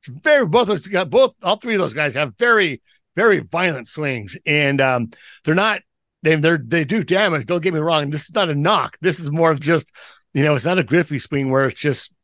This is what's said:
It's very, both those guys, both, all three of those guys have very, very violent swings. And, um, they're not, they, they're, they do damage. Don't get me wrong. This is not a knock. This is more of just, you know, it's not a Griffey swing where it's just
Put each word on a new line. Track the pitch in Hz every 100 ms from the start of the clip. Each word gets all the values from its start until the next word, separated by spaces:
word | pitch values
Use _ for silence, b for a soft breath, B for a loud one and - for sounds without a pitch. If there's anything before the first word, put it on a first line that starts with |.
It's | - 131
very, | 330 285 214
both | 202 214
those | 202 -
guys, | 226 269
both, | 220 262 _
all | 180 202
three | 247
of | 214
those | 160 117
guys | 147
have | 123 147 104
very, | 240 220 180 131 _ _ _ -
very | 226 180
violent | 107 165 180 139 113
swings. | - 151 123 95 - -
And, | 147 143 139
um, | 135 127 117 B B B
they're | - 170
not, | 214 185 _ _ _ _
they, | 156 160
they're, | 151 165
they | 117 165 143
do | 220
damage. | 143 185 208 156 117
Don't | 175
get | 170
me | 160
wrong. | 156 160 143
This | 151 -
is | 214
not | 180
a | 143
knock. | 151 208 120 -
This | 175 180
is | 156
more | 151 165
of | 147
just, | 147 165 - B B B B
you | -
know, | 147 143
it's |
not | 139 185
a |
Griffey | 113 160 165 143
swing | - 143 135
where | 131 135
it's | -
just | 151 127 - _